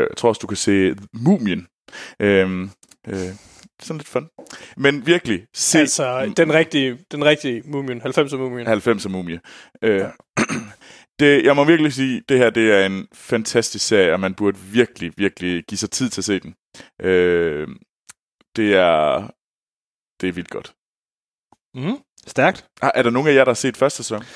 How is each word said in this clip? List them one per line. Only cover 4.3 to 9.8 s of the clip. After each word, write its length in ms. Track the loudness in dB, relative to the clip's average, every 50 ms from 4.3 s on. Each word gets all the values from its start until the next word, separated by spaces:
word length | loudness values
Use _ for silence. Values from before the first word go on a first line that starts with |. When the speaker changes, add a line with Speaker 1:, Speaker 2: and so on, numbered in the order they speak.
| _ -20 -20 -20 -20 -20 -20 -18 -6
Speaker 1:
Men 280 | 0 0 0 0 0 0
virkelig, 380 | 0 0 0 0 -2 -4 -4 -6 _ -10
se 240 | -6 -2 2 2 2
Speaker 2:
Altså, 540 | 2 2 0 -2 -4 -4 -4 -4 -6 -2 0
den 160 | 0 2 4 4
rigtige, 460 | 2 2 2 0 0 0 -2 -4 -8 _ -12
den 140 | 0 4 4
rigtige 380 | 4 4 4 0 -4 -6 -6 -8
Mumien. 360 | -8 -8 -8 -6 -8 -8 -8
Halvfemser 360 | -8 -4 0 0 0 0 -2
Mumien. 300 | -6 -6 -6 -6 -6 -4
Speaker 1:
Halvfemser 420 | -2 -2 0 2 0 0 0 -2 -6
Mumie. 300 | -8 -8 -8 -8 -10 -12 -14 -18 -20 -20 -20 _ _ _